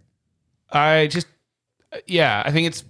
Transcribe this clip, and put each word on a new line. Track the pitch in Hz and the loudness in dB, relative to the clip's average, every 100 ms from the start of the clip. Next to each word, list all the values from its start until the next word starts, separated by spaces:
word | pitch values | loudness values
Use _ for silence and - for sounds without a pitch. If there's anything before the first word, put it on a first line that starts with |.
| _ _ _ _ _ _ - | _ _ _ _ _ _ -4
I | 147 151 156 156 | 0 2 2 2
just, | 165 - _ _ _ _ _ _ | -2 -8 _ _ _ _ _ _
uh, | - - | -18 -4
yeah, | 185 143 104 139 | 0 2 0 0
I | |
think | 151 165 | 0 -2
it's, | - - | -6 -18